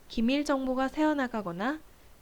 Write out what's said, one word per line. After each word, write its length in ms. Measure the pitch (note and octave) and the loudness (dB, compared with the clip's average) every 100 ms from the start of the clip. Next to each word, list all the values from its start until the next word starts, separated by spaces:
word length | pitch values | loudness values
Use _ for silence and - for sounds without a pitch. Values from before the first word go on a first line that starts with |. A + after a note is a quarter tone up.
| - | -8
기밀 360 | - A3+ C#4+ | 0 2 2
정보가 440 | D4 C4+ C4 B3+ C4 | 2 0 0 0 0
새어나가거나 920 | D4+ D#4 C#4+ B3 A3+ F#3+ E3+ A#3+ D#4 - - - - | 2 2 2 0 -2 -4 -4 -2 -4 -8 -20 -20 -10